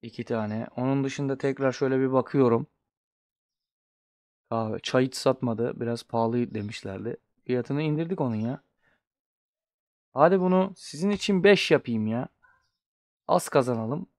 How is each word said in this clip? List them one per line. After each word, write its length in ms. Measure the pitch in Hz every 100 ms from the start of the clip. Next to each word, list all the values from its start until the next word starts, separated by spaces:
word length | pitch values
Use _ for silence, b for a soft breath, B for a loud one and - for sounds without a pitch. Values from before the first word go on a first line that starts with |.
İki 220 | 120 -
tane. 420 | 117 117 107 107 117 -
Onun 280 | 127 139
dışında 340 | 139 135 139 135
tekrar 340 | 139 135 135
şöyle 280 | 123 135 131
bir 120 | 131
bakıyorum. 540 | 131 123 143 127 117 143 _ _ _ _ _ _ _ _ _ _ _ _ _ _ _ _ _ _
Kahve, 280 | 113 110 107
çay 280 | - 131 131
hiç 80 |
satmadı. 680 | - - 131 127 110 120 -
Biraz 220 | 117 117
pahalı 520 | - 117 113 120 120
demişlerdi. 640 | 107 104 113 104 98 104 - _ _
Fiyatını 380 | - 123 120 139
indirdik 380 | 156 151 165 185
onun 140 | 135
ya. 280 | 110 113 135 _ _ _ _ _ _ _ _ _ _ _ _ _ _ _
Hadi 280 | 127 160 190
bunu 340 | 180 185 190 185
sizin 340 | - 143 190
için 340 | 202 - 190
beş 260 | 196 190 -
yapayım 360 | 147 - 113 107
ya. 220 | 113 135 _ b b b _ _ _ _ _ -
Az 200 | 180 -
kazanalım. 580 | 151 123 117 110 151 190